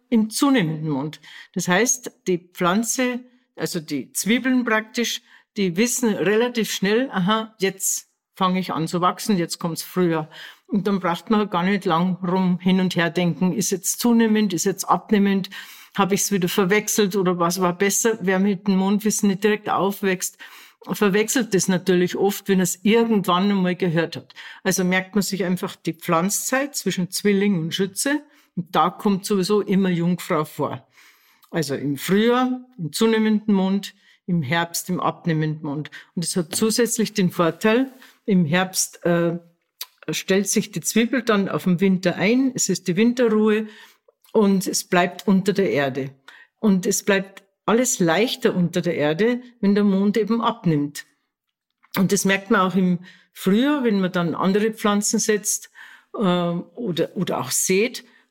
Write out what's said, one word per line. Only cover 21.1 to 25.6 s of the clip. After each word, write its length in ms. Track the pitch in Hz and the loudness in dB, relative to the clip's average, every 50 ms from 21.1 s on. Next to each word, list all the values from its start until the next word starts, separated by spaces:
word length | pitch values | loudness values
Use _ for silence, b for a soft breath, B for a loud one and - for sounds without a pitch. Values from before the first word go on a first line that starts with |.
| 180 208 220 220 - 190 220 220 - | 2 2 0 0 0 -2 0 2 0
das 120 | 180 - - | 0 2 2
natürlich 460 | 185 175 185 - 180 180 180 175 - | 0 0 2 2 2 2 2 0 0
oft, 320 | - 185 202 208 - - - | 0 0 0 0 -2 -2 0
wenn 120 | 196 185 | 2 2
er's 180 | 185 175 - - | 2 0 -2 -2
irgendwann 680 | - 202 220 233 233 226 220 202 175 185 175 180 196 202 | 0 2 4 4 4 4 2 0 2 2 2 2 2 2
einmal 240 | 202 190 185 180 180 | 2 2 0 0 0
gehört 420 | 180 196 175 151 170 160 165 - | 0 -2 0 0 0 -2 -2 -6
hat. 180 | 131 - _ B B B B B B | -12 -14 _ B B B B B B
Also 220 | B 190 185 185 185 | B 0 0 0 0
merkt 300 | 180 185 185 185 185 - | 0 0 0 -2 0 -2
man 80 | 208 | -2
sich 200 | 190 - 196 180 190 | -2 -2 -4 -4 -2
einfach 300 | 175 185 175 | -2 -2 -2